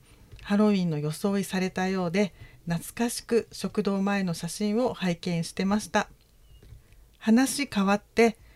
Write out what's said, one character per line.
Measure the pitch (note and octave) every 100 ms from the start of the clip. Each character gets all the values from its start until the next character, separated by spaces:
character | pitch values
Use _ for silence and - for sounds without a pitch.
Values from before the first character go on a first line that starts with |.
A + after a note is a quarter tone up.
| - - - -
ハ | - G3+
ロ | G#3+
ウ |
ィ | G3+ F3
ン |
の | D3+
装 | D3+ D#3 G3+ G3
い |
さ | F#3 F#3+
れ | F#3
た | F#3+ F#3
よ | F#3+ F3
う |
で、 | F#3 G#3 - - - -
懐 | E3+ -
か | - A#3
し | -
く | - A#3+ -
食 | - F#3+ -
堂 | G3 G3
前 | G3 G3+
の | F#3
写 | E3 E3+
真 | - G#3 G#3+
を | B3+
拝 | - F#3 E3+
見 | F#3 E3+
し | E3
て | - F#3+
ま | G#3
し | -
た。 | G#3 - - _ _ - - - - - - - _
話 | A3 A3+ C4 - C#4
変 | G#3
わ | G3 G#3
っ |
て、 | - - A3+ - -